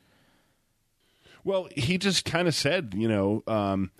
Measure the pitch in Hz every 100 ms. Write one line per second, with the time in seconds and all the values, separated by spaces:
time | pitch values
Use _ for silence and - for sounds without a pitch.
0 | _ _ _ _ _ _ _ _ _ _
1 | _ _ - - 180 190 165 - 127 185
2 | 196 170 - 165 180 - 143 185 120 95
3 | 113 104 98 110 - 110 101 98 95